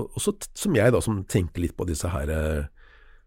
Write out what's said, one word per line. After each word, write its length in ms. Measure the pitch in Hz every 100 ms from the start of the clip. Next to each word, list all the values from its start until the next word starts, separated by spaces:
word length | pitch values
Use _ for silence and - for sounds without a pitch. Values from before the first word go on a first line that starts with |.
| -
og 160 | -
så 140 | - -
t-, 140 | -
som 220 | - 208 135
jeg 160 | 113
da, 60 | 113
som 220 | 80 104 95
tenker 380 | 107 87 -
litt 120 | 85 -
på 80 | 90
disse 220 | 76 85
her, 160 | 82 73
eh, 380 | 78 78 76 71 - - - - -